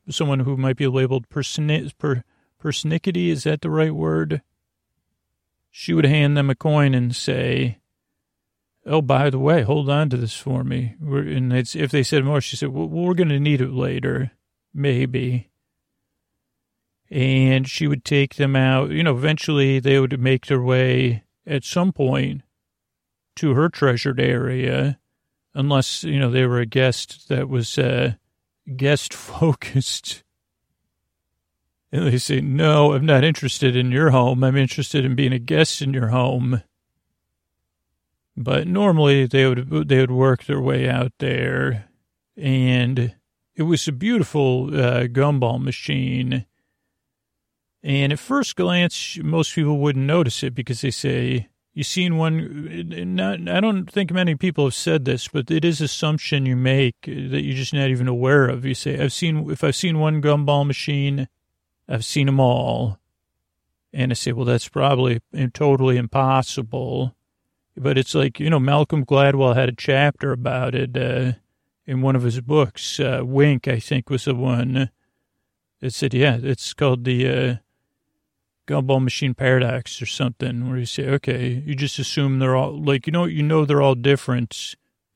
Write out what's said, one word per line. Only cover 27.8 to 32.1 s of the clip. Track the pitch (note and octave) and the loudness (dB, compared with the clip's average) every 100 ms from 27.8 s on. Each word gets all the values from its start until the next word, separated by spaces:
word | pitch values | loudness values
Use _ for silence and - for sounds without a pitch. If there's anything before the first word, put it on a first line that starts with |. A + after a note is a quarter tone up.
| C3 B2+ C3 A2 _ _ _ _ - B2+ | 0 0 -2 -4 _ _ _ _ -14 -2
guest | C#3 D3 - | 0 0 -2
<laughs> | |
focused. | - - - E3 C3+ - C3+ - - - - _ _ _ _ _ _ _ _ _ _ _ _ _ _ _ _ _ | -14 -12 0 0 0 -2 -2 -2 -6 -10 -14 _ _ _ _ _ _ _ _ _ _ _ _ _ _ _ _ _
And | D3 | -2
they | D#3+ | 0